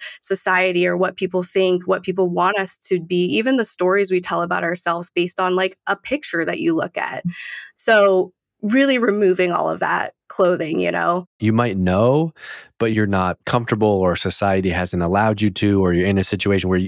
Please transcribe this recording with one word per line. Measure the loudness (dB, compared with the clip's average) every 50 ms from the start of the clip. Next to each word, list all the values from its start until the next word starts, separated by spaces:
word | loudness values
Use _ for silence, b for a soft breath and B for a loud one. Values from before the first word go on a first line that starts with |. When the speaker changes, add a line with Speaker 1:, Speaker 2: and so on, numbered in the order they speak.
| B B B B
Speaker 1:
society | -8 -6 -6 -4 -2 0 0 2 2 2 2 0 0
or | 0 0
what | 0 0 -2 -2
people | -4 -6 -4 -2 -4
think, | -4 -2 0 0 2 2 2 0 0 -2
what | -2 -2 -2
people | -4 -2 0 0 0
want | 0 0 0 0 0 0
us | -4 -4 -6 -10
to | -4 -4 -4 -4
be, | -2 -2 0 0 0
even | 0 0 0 0 2 0 0
the | 0
stories | -2 -4 -2 0 2 2 2 2 2
we | 0 -2
tell | -2 -2 -2 -2 -2
about | -2 -2 -2 -2
ourselves | -4 -4 -4 -4 -4 -4 -4 -6 -6
based | -2 -2 -2 -2 -2 -2
on, | 0 0 2
like, | 2 0 0 -2 -6 _ -4
a | -4
picture | -4 -4 -4 -6 -4 -4 -4 -4 -4 -2
that | -2 -4 -2
you | 0 0 0
look | 0 -2 -4 -4
at. | -6 -6 -6 -6 -8 -8 -8 -8 B B B B B B B B
So | -6 0 2 4 6 6 6 4 4 2 0 -6 _ _ _ _ _
really | -4 0 2 4 4 4 2 2
removing | 2 0 2 2 2 2 2 2 0 0
all | 0 0 -2 -2
of | -2 -2
that | -2 -2 -2 -2 -4 -6 -10 _ _ -8
clothing, | -2 2 2 2 2 0 -2 -2 -2 -2
you | -2 0
know? | -2 0 0 0 0 -2 -4 -8 _ _
Speaker 2:
You | 0 0 2
might | 2 2 0 0 0
know, | 0 2 2 4 4 4 4 2 0 -2 B B B B B B B B B -2
but | -2 0 2
you're | 2 0 0
not | 0 0 0 -2 -2 -4 _ -2
comfortable, | -2 -2 0 -2 0 2 2 2
or | 4 4 2 2 0
society | 0 -2 -4 -4 -2 0 0 2 2 0 0
hasn't | -2 -2 -2 -2 -2 -2
allowed | 0 0 2 2 2 2 2 2
you | 0 0
to, | 0 0 0 2 2 4 4
or | 2
you're | 2 2 2
in | 2 2 2
a | 0
situation | 0 -2 -2 0 0 0 0 0 0
where | 0 0 0